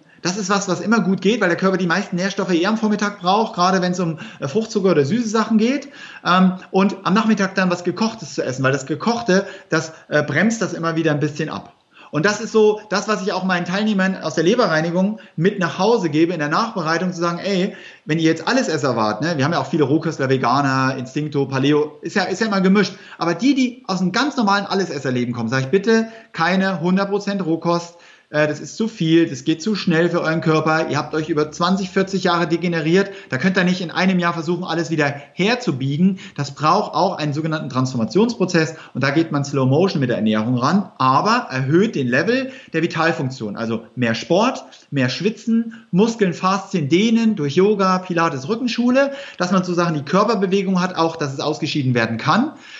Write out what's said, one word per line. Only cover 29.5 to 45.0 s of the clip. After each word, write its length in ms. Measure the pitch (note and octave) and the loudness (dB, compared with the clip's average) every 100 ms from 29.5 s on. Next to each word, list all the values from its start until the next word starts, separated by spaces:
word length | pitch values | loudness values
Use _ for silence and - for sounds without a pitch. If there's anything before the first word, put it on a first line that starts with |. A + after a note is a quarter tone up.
| D#3+ | -2
zu 140 | A3 G3 | -2 -2
schnell 340 | - D#3+ F3 | 0 2 2
für 120 | E3+ | 0
euren 180 | D#3 E3 | -2 0
Körper, 480 | E3 D#3 D#3+ D#3+ E3+ | 2 2 2 0 0
ihr 80 | C#3 | -2
habt 160 | D#3 | -4
euch 140 | D#3 D#3+ | -4 -2
über 240 | D3+ D3 | -2 -2
zwanzig, 380 | - F3 F#3+ F#3+ | 0 0 0 0
vierzig 340 | - F#3+ F#3+ | -2 -2 0
Jahre 240 | F#3 E3+ E3+ | 0 2 0
degeneriert, 640 | E3 F3+ E3 D#3 F3 G3 - - | 0 0 -2 2 2 2 -4 -8
da 80 | B2+ | -2
könnt 200 | F3+ F#3+ | 0 2
ihr 80 | F3+ | 2
nicht 160 | F3+ | 0
in 100 | E3+ | -4
einem 280 | D#3 F#3 F3+ | 0 2 2
Jahr 120 | F3 | 0
versuchen, 320 | D#3+ D#3 F3 | -2 -2 -4
alles 260 | F3+ E3 D#3+ | -2 -4 -2
wieder 240 | D#3+ D3 C3+ - | 0 0 -2 -8
herzubiegen.“ 840 | - F#3+ A#3+ A3 C3+ C3+ D3 F#3 F#3+ - - | -2 0 0 -2 -4 -2 2 2 2 -6 -8
Das 140 | C#3 | -8
braucht 420 | C3+ D3+ F#3 G#3 | -2 2 2 0
auch 240 | - F#3 F3+ | 0 0 0
einen 160 | D3+ | -4
sogenannten 360 | C#3+ D#3 D#3 C3 | -4 -4 -4 -4
Transformationsprozess 1080 | B2+ C3 B2 A2 F3+ A#3 A#3 F#3 F3 D3 - - | -2 -2 0 0 2 2 0 0 2 0 -4 -12
und 100 | - | -4
da 60 | C3+ | 0
geht 240 | C#3+ E3 | 0 0
man 100 | D3 | -2
Slow 240 | C#3 C#3+ C3 | -2 0 2
Motion 320 | C#3 G3 F3 | 4 2 0
mit 100 | B2+ | -2
der 60 | G#2+ | 0
Ernährung 420 | G#2+ G#2+ A2 B2 | 0 0 0 0
ran, 340 | C3 F#3 G3 - | 2 0 -2 0
aber 500 | C3 C3+ F3+ A#3+ A#3+ | 2 2 2 0 0
erhöht 440 | C3 C3 D#3+ A3 F3+ | -4 2 2 2 0
den 120 | B2+ | 0
Level 460 | B2+ E3+ B3+ C4 - - | 0 2 0 -2 -10 -8
der 100 | D#3+ | -2
Vitalfunktion, 760 | E3 - E3 E3 C3+ B2+ A2 - | -2 0 0 0 -4 -6 -8 -6
also 240 | A2+ A2+ - - | -4 -4 -6 -4
mehr 180 | A#2+ B2+ | -2 -2
Sport, 480 | - E3+ A#3 C4 - - _ | 0 2 2 -2 -10 -20 _
mehr 180 | C#3+ | -2